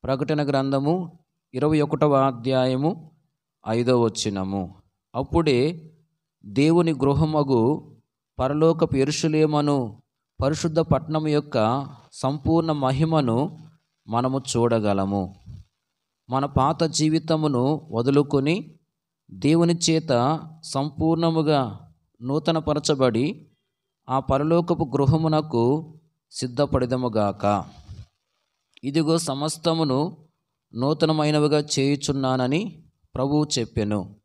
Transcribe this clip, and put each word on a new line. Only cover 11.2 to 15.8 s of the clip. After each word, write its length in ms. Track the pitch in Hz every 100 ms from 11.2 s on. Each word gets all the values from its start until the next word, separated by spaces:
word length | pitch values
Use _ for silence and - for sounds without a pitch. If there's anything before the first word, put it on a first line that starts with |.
| 156
యొక్క 280 | 147 147 131 107 131 139 - _
సంపూర్ణ 600 | - 131 147 135 165 160
మహిమను 840 | 151 131 135 160 160 127 113 156 - - _ _ _ -
మనము 300 | 113 131 135
చూడగలము. 960 | 131 120 117 113 104 98 98 101 95 - - - - _